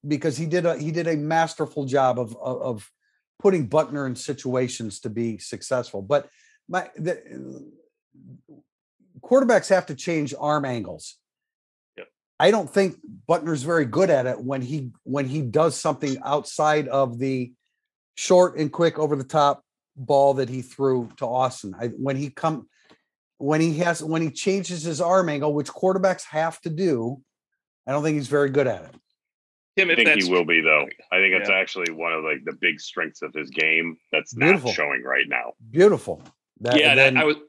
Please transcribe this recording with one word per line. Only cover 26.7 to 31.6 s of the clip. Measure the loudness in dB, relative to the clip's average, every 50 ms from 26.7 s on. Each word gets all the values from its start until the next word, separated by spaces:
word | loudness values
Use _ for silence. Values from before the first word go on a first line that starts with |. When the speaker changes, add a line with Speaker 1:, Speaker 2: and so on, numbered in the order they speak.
| -4 -2 0 0 0 0 -2 -4 -6 -8 _ _ _ _ _ _ _ _ _ _ _ _ _ -4
Speaker 1:
I |
don't | -4 -2 0
think | 0 -2
he's | -2 -2 0
very | 2 2 2 4
good | 2 2 2 2
at | 0 -4 -8
it. | -18 -20 -20 _ _ _ _ _ _ _ _ _ _ _ _ _ _ _ 0
Speaker 2:
Tim, | 2 2
Speaker 3:
I |
Speaker 2:
if | 4 4
Speaker 3:
think | 6 4
Speaker 2:
that's | 4 4 2 4
Speaker 3:
he |
will | 4 2 4
be, | 4 2 4
though. | 4 4 4 4 2 -2 -8 _ -8 _
I | 0 2
think | 2 4 2
that's | 2 2 2
Speaker 2:
Yeah. | 0
Speaker 3:
actually | 0